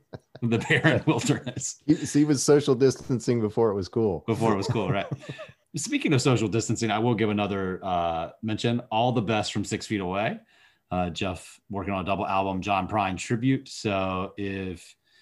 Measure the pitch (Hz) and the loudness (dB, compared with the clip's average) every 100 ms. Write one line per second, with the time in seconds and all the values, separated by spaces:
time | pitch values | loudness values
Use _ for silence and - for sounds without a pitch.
0 | _ - _ - 113 113 - 156 165 120 | _ -20 _ -6 -2 0 2 2 4 4
1 | - 120 233 156 - - - - - 160 | 2 2 2 0 -2 -8 -10 -4 0 0
2 | 143 143 151 135 - 147 - 120 131 - | 2 2 4 4 6 6 6 4 4 4
3 | - 123 - 120 107 117 113 98 90 117 | -2 -2 0 2 2 2 2 2 -2 0
4 | 110 80 - 104 113 98 98 117 92 101 | 2 0 -2 2 2 2 0 0 0 -2
5 | - 139 - 139 587 - _ 147 - 285 | -4 -8 -10 -14 -16 -20 _ -10 -4 -2
6 | 220 135 143 117 107 113 - 110 113 107 | 2 2 4 4 2 0 -2 -2 0 0
7 | 120 107 110 104 101 98 95 90 98 87 | 2 2 2 0 0 -2 -4 -4 -4 -2
8 | 85 82 82 - 110 107 120 120 - 110 | -2 -4 -6 -8 -6 -2 -2 -2 -2 0
9 | 123 123 98 110 - 107 95 104 - 104 | 0 0 0 0 -2 -4 -4 -6 -4 -4
10 | 92 95 113 226 - _ _ _ - 90 | -2 -2 -2 -6 -12 _ _ _ -6 -2
11 | 90 80 98 78 - - - 98 95 95 | -2 -4 -6 -6 -12 -20 -10 -8 -4 -4
12 | 92 95 101 95 98 95 101 98 95 107 | -2 -2 -2 -2 -2 -2 -2 -2 0 -2
13 | 95 92 - 113 127 135 - - 110 98 | -2 -4 -4 -2 0 -2 -4 -6 -2 0
14 | 95 92 98 - 98 98 92 87 - - | 0 -2 -6 -6 -6 -6 -6 -10 -14 -20
15 | _ _ | _ _